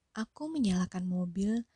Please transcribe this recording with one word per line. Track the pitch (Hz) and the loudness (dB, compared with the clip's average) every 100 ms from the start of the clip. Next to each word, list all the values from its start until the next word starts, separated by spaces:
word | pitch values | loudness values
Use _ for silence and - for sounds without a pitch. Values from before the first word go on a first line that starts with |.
| _ | _
Aku | - 226 - 302 | -8 -8 -8 -4
menyalakan | 320 214 185 180 185 180 | 2 4 4 0 -2 -2
mobil | 180 180 175 202 233 233 | 0 -2 0 0 0 -2